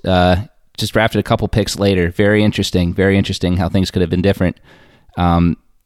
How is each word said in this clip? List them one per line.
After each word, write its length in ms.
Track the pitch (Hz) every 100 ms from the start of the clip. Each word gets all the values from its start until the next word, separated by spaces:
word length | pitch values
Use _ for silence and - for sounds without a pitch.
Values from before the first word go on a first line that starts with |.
| 92
uh, 400 | 92 90 90 104 _ _ -
just 140 | 107
drafted 280 | 110 113 104
a 40 |
couple 240 | - 117 104
picks 320 | 113 98 -
later. 320 | 101 92 85
Very 320 | - 101 107
interesting. 500 | 107 - 95 92 87
Very 240 | 92 95 98
interesting 380 | - - 90 90
how 140 | 85
things 220 | 98 90
could 100 | 95
have 80 | 85
been 120 | 90
different. 380 | 95 98 90 - - - - _ _ -
Um, 400 | 87 87 87 - _ _